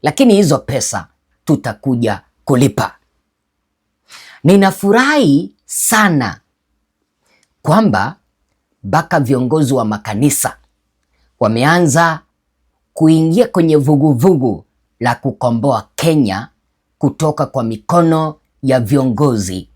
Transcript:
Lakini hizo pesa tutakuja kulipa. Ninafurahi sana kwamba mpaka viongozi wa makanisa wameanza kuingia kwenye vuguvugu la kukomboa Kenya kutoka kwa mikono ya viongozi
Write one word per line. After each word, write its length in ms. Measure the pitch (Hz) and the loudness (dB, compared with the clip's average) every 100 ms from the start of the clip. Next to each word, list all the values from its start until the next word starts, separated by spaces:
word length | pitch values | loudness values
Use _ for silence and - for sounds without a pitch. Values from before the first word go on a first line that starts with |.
Lakini 320 | - - 269 | -4 2 4
hizo 240 | 202 190 135 | 4 4 0
pesa 500 | - 117 - 107 - _ _ _ | -2 -6 -4 -8 -12 _ _ _
tutakuja 760 | - 147 - 104 135 123 113 98 _ _ | -4 -4 -2 -8 -4 -2 -2 -4 _ _
kulipa. 500 | - 127 135 - 123 - _ _ _ _ _ _ _ _ _ _ _ - - - | -2 2 2 0 -8 -10 _ _ _ _ _ _ _ _ _ _ _ -20 -20 -6
Ninafurahi 1080 | 147 196 196 190 196 220 262 302 208 143 180 _ _ | 2 4 4 0 0 2 2 0 2 2 -2 _ _
sana 760 | - - 220 208 156 113 - _ _ _ _ _ _ _ _ _ _ _ _ | -8 -2 0 2 0 -2 -8 _ _ _ _ _ _ _ _ _ _ _ _
kwamba 540 | - 175 220 104 107 170 _ _ _ _ _ _ | 0 2 2 0 -4 -8 _ _ _ _ _ _
mpaka 360 | 101 147 165 165 | -4 -4 0 -2
viongozi 540 | 127 131 123 156 143 | 0 0 0 -2 0
wa 100 | 131 | 0
makanisa 720 | 110 104 - 104 143 - - - _ _ _ _ _ _ _ _ | -2 -6 -8 -2 -2 -2 -6 -8 _ _ _ _ _ _ _ _
wameanza 800 | 110 113 135 170 170 135 170 160 _ _ _ _ _ _ _ | -2 0 0 2 2 2 0 -2 _ _ _ _ _ _ _
kuingia 540 | - 160 160 160 170 247 | 0 2 4 2 2 0
kwenye 280 | - 165 151 | 0 2 2
vuguvugu 880 | 139 147 156 131 160 170 123 95 - _ _ _ | 2 2 2 2 2 2 0 -6 -12 _ _ _
la 140 | 120 | -4
kukomboa 760 | 120 139 117 127 117 139 117 - | -4 -6 -4 -2 -2 -2 -4 -6
Kenya 540 | - 170 156 117 95 127 _ _ _ _ _ | -6 -2 0 0 -2 -10 _ _ _ _ _
kutoka 480 | 143 - 156 151 143 | -4 -2 -4 -2 -4
kwa 160 | 135 | -4
mikono 680 | 117 110 _ 170 165 160 156 156 _ _ | -6 -8 _ 0 2 0 -2 -8 _ _
ya 180 | 135 131 | -2 0
viongozi 880 | 113 143 131 110 147 117 92 92 85 | 0 0 0 0 0 0 -4 -8 -12